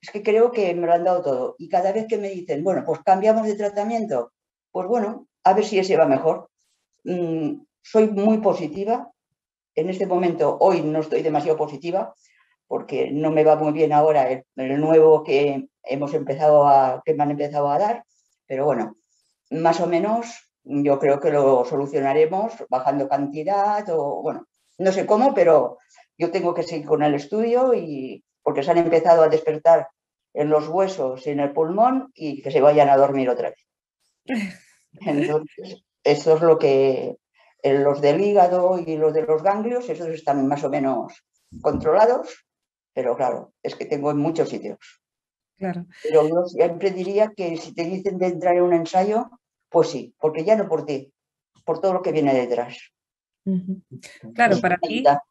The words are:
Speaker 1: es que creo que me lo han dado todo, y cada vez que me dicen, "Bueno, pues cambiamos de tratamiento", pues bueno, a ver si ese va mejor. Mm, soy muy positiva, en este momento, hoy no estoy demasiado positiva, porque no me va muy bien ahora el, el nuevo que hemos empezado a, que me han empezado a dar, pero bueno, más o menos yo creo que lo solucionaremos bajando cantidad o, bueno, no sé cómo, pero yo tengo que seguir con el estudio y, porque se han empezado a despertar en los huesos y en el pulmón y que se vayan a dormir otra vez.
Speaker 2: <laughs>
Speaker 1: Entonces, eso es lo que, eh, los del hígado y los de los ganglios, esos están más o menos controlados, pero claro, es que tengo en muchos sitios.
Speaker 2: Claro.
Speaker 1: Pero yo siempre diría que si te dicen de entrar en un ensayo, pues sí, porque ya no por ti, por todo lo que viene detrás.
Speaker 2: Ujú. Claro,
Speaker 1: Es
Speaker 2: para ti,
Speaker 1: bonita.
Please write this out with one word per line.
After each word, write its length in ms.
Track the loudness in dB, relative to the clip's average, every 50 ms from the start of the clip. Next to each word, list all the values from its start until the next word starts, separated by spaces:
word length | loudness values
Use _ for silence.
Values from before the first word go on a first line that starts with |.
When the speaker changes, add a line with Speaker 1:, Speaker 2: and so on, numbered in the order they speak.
Speaker 1:
es 80 | -20 -14
que 100 | -14 -6
creo 300 | -2 0 4 4 4 2
que 220 | 2 0 -2 -2 -2
me 100 | -2 0 2
lo 60 | 2
han 100 | 2 2
dado 160 | 2 0 0
todo, 340 | 0 -2 -2 -2 -4 -6 -8 _
y 120 | -10 -4
cada 220 | -2 0 0 0
vez 140 | -2 -2 -4 -4
que 100 | -4 -4
me 120 | -4 -6
dicen, 340 | -8 -10 -8 -6 -6 -4 -2
"Bueno, 200 | -2 -2 -2 -2
pues 140 | -4 -6 -2 2
cambiamos 440 | 2 2 4 4 2 2 2 0 -2
de 80 | -4
tratamiento", 800 | -4 -4 -4 -4 -4 -4 -4 -4 -4 -4 -4 -4 -6 -6 -6 _ _ _ _ _ _ _ _
pues 160 | _ -8 -4 -2
bueno, 400 | -2 -2 -2 -4 -6 -10 -16 _ _ _ _
a 100 | 4 4
ver 100 | 4 2
si 140 | 0 0 -2
ese 160 | 0 2 4 2
va 80 | 4
mejor. 440 | 4 2 2 2 0 -2 -2 -6 _ _ _ _ _ _ _ _ _ _ _ _
Mm, 560 | -8 -4 -4 -4 -4 -4 -4 -4 -6 -6 -8 -14 _ _ _
soy 280 | _ -2 2 2 2 2
muy 300 | 2 0 2 2 2 2
positiva, 680 | 2 0 0 0 -6 -8 -8 -8 -4 -4 -4 -6 -6 -14 _ _ _ _ _ _ _ _ _ _ _ _ _
en 160 | -4 -4 -4
este 160 | -4 -4 -4
momento, 520 | -2 0 0 0 0 0 0 0 -2 0 2
hoy 220 | 2 2 2 2
no 180 | 0 -2 -2 -4
estoy 220 | -4 -2 -4 -2 -2
demasiado 340 | 0 -2 -2 0 0 -2 -2
positiva, 560 | -2 -8 -8 -12 -10 -6 -6 -6 -6 -8 -12 _ _ _ _ _ _ _ _ _ _ _
porque 420 | -8 -8 -8 -8 -6 -6 -4 -4
no 200 | -4 -4 -2 0
me 120 | 2 4 4
va 100 | 4 4
muy 160 | 4 2 -2
bien 220 | 0 0 0 2 2
ahora 360 | 4 4 4 4 2 2 0
el, 140 | -2 -6 -8 _ _ -8
el 220 | -6 -4 -2 -2
nuevo 440 | 0 4 6 6 8 8 6 4 2
que 460 | 0 0 0 2 0 -2 -4 -8 -12 _ _ _
hemos 300 | -8 -6 -6 -6 -4 -4
empezado 540 | -6 -4 -4 -4 0 4 6 6 6 6 6
a, 340 | 6 6 4 2 0 -4 -2
que 80 | -4 -2
me 80 | 0 0
han 80 | -2
empezado 400 | -2 -4 -4 -4 -2 -2 -2 0
a 80 | 0 0
dar, 240 | 0 0 -2 -4 -8 _ _ _ _ _ _ _ _
pero 200 | _ -6 -2 0
bueno, 320 | 0 0 -2 -4 -8 -10 _ _ _ _ _ _ _ _ _ _ _
más 300 | -8 0 2 2 2 2
o 80 | 0 -2
menos 640 | 0 -2 0 0 -2 -4 -4 -8 -14 -20 _ _ _ _ _
yo 360 | -6 -4 -2 0 0 0 2
creo 200 | 2 0 0 2
que 120 | 0 0
lo 340 | 0 2 4 4 4 2 2
solucionaremos 880 | -2 -2 -4 -4 -4 -4 -2 -2 0 2 2 2 2 0 -4 -4 -6 -8 -12 -8 -6
bajando 380 | -6 -2 -2 -2 -2 -2 -2 -2
cantidad 800 | -2 -4 -4 -4 -6 -6 -4 -2 0 0 0 0 0 -2 -4 -4
o, 320 | -4 -2 -2 -4 -6 -6
bueno, 240 | -6 -6 -8 -8 -12 _ _ _ _ _ _ _
no 140 | -2 0
sé 160 | 0 0 0 0
cómo, 260 | 2 2 4 2 2
pero 460 | 4 4 6 6 4 4 0 -6 -12 _ _ _ _ _ _ _ _
yo 120 | -6 -4
tengo 240 | -4 -2 -4 -2 -4
que 80 | -4 -6
seguir 220 | -8 -8 -10 -4
con 160 | -2 -2 0
el 140 | 2 0 0
estudio 580 | -2 -4 -6 -4 -4 -2 0 0 0 2 2 0
y, 500 | 0 -2 -8 -10 -10 -10 -12 -14 -16 _ _ _ _ _
porque 180 | -4 -4 -2
se 80 | -2 2
han 80 | 2 2
empezado 460 | 2 4 2 4 6 6 6 8 6
a 60 | 4
despertar 580 | 4 2 0 -2 -4 0 4 4 4 4 2 -2 _ _ _ _ _ _ _ _ _
en 140 | -4 0 2
los 160 | 2 0 0 0
huesos 580 | 0 0 0 0 -2 -4 -6 -6 -6 -6 -8
y 60 | -6
en 80 | -4 -2
el 140 | -4 -2 0
pulmón 580 | -2 -2 0 2 2 2 2 2 -2 -6 -8 _
y 280 | -12 -10 -10 -10 -8 -10
que 80 | -2
se 100 | 0 4
vayan 280 | 4 6 6 6 6 6
a 80 | 6 4
dormir 320 | 4 2 2 0 0 0
otra 200 | -2 -2 -4 -8
vez. 160 | -8 _ _ _ _ _ _ _ _ _ _ _ _ _ _
Speaker 2:
<laughs> 400 | -8 -6 -6 -6 -8 -10 -16 _ _ _ _ _ _ _ -12
Speaker 1:
Entonces, 840 | -6 -4 -2 -2 -2 0 -2 -2 -4 -6 _ -18 -18 -18 -18 -18 _ _ _ _ _
eso 320 | 0 0 2 4 2 2
es 60 | 4
lo 180 | 6 4 4 4
que, 580 | 4 2 4 4 2 2 0 -2 -4 -8 -12 _ _ _ _ _ _ _ _ _ 0
eh, 100 | 0 2 4
los 200 | 2 2 0 2
del 200 | 2 2 2 2
hígado 560 | 2 2 4 4 4 4 4 2 2 2 0 0
y 160 | -4 -6 -4
los 180 | 0 0 0 0
de 100 | 0 0
los 180 | 0 -2 0
ganglios, 480 | 2 0 0 0 -2 -4 -4 -6 -6 -8
esos 200 | -10 -8 -8 -10
están 380 | -10 -8 -4 -2 -2 0 0 -2
más 160 | -2 -2 -4
o 60 | -4
menos 540 | -4 -2 -2 -2 -2 -4 -6 -10 -16 _ _ _ _ _ _ _ -20 -4
controlados, 840 | -4 -2 -2 -2 -2 0 4 4 4 4 4 0 -2 -8 -16 -20 _ _ _ _ _ _ _ _ _ _ _
pero 220 | -6 -4 -4 -2
claro, 380 | -2 -2 -4 -4 -6 -10 _ _ _ _
es 120 | -12 -10
que 100 | -10 -8
tengo 260 | -8 -6 -4 -2 -2
en 60 | -2 0
muchos 320 | -2 -2 0 -2 -4 -4
sitios. 280 | -4 -10 -10 -12 -14 _ _ -20 _ _ _ _ _ _ _ _ _ _ _ _ _ _
Speaker 2:
Claro. 280 | -8 -8 -8 -8 -12 _ _ -12 -10
Speaker 1:
Pero 240 | 2 2 4 4 4
yo 160 | 0 0 -2
siempre 460 | -2 0 0 0 0 0 -2 -4 -4
diría 400 | -4 -4 -6 -4 0 0 0 0 -2
que 220 | -8 -8 -8 -8 -8
si 160 | -12 -14 -10
te 100 | -8 -8
dicen 340 | -6 -6 -6 -6 -6 -4 -2
de 100 | -2 -2
entrar 280 | -2 -2 0 0 2
en 80 | 2 2
un 100 | 2 2
ensayo, 560 | 0 -2 0 0 0 0 0 -2 -4 -4 -6 -14 _ _ _ _ _ _ _
pues 200 | 0 0 0 0
sí, 260 | -2 -10 -12 -14 _ _
porque 240 | -4 -4 -4 -2 0
ya 120 | 0 0
no 120 | 0 0 -4
por 180 | -4 -6 -4
ti, 280 | -6 -8 -10 -10 _ _ _ _ _ _ _ _ _ _ _ _
por 140 | -6 -6 -2
todo 140 | -2 -2 -2
lo 80 | 0
que 100 | -2 -2
viene 220 | -2 0 0 2 2
detrás. 440 | 0 0 -2 -4 -4 -4 -8 -10 -20 -20 _ _ _ _ _ _ _ _ _ _ _ _
Speaker 2:
Ujú. 360 | -4 -4 -4 -4 -6 -10 -12 _ _ -20 -20 -20 -20 -20 -20 -20 -16 -2
Claro, 220 | 0 0 2 2
Speaker 1:
Es 60 | 0
Speaker 2:
para 160 | 0 -2 -2 -2
ti, 100 | -4 -6
Speaker 1:
bonita. 340 | -6 0 2 2 2 2 -2 _